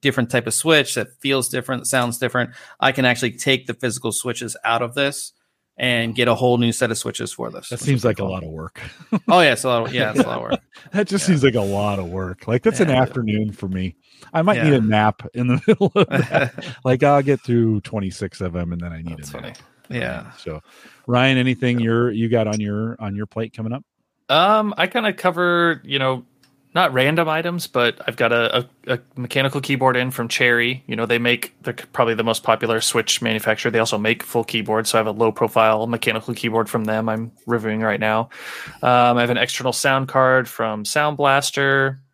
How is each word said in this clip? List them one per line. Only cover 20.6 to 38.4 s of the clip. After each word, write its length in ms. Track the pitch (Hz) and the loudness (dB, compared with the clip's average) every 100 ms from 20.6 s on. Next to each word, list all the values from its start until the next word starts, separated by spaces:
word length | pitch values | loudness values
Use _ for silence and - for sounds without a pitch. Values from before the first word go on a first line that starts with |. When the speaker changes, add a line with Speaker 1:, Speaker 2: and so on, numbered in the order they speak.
| _ - - _ - | _ -20 -20 _ 0
Speaker 2:
Ryan, 320 | 123 131 131 | 2 4 4
anything 420 | 127 123 127 120 | 2 0 0 0
Speaker 3:
Yeah. 60 | 113 | 2
Speaker 2:
you're, 260 | 113 120 | 2 2
you 160 | 107 113 | 0 0
got 180 | 117 107 | 2 2
on 120 | 107 | -2
your, 360 | 104 104 110 117 | -4 -4 -4 -6
on 160 | 107 101 | -8 -6
your 100 | 104 | -8
plate 260 | - 113 | -8 -8
coming 180 | - 110 | -8 -8
up? 100 | 123 - _ _ _ _ | -8 -12 _ _ _ _
Speaker 3:
Um, 440 | 147 185 214 214 190 | 2 4 2 0 -2
I 100 | 175 | -2
kinda 260 | 247 214 | 0 -2
cover, 680 | - 185 170 175 175 170 147 - | 0 -2 0 0 2 2 0 -4
you 140 | 139 | -2
know, 260 | 131 131 120 _ _ _ _ 160 | 0 -2 -8 _ _ _ _ 0
not 180 | 180 | 2
random 340 | 127 135 160 160 | 4 2 2 0
items, 360 | 156 170 175 - | 0 -2 -6 -4
but 340 | 127 120 - - | 2 2 0 -8
I've 120 | 113 | 0
got 140 | 117 | 2
a, 340 | 117 117 123 120 _ - | 2 2 0 -4 _ -6
a, 80 | 123 | -6
a 40 | _ - | _ -10
mechanical 460 | 120 139 135 139 | -4 0 0 -2
keyboard 340 | 135 135 131 123 | -2 0 2 2
in 160 | 127 | -2
from 160 | 123 117 | -4 -4
Cherry. 560 | - 123 120 120 131 - | 2 2 4 0 -4 -8
You 100 | 113 | -6
know, 100 | 113 | 0
they 100 | 117 | 0
make, 380 | 120 120 - _ | 2 0 -4 _
they're 100 | - 117 | -10 -10
c-, 100 | - | -12
probably 220 | - 117 | -2 0
the 100 | 110 113 | 2 0
most 180 | 113 | -2
popular 380 | - 113 113 113 | 0 0 2 -2
Switch 380 | - 117 113 - | 0 -2 -2 -2
manufacturer. 500 | 117 110 113 107 120 | -2 -2 0 0 0
They 80 | 113 | 0
also 180 | 113 107 | 0 0
make 240 | 107 117 | 0 -2
full 220 | - 120 | -2 -4
keyboards, 460 | 113 117 104 110 110 | -2 -4 -2 -2 0
so 80 | 117 | 0
I 20 | |
have 80 | 110 | 0
a 40 | |
low-profile 760 | 104 113 107 113 113 110 107 113 | 0 0 0 0 2 2 2 0
mechanical 480 | 117 120 110 - 117 | -2 -2 -2 -4 -6
keyboard 340 | 120 113 110 | -2 -2 -2
from 140 | 120 | -2
them 260 | 110 110 113 | -2 -2 -2
I'm 220 | 110 113 _ - | -4 -6 _ -4
reviewing 320 | 117 110 107 | -2 -2 -2
right 180 | 110 104 | -2 0
now. 300 | 110 110 120 - | 0 0 -2 -10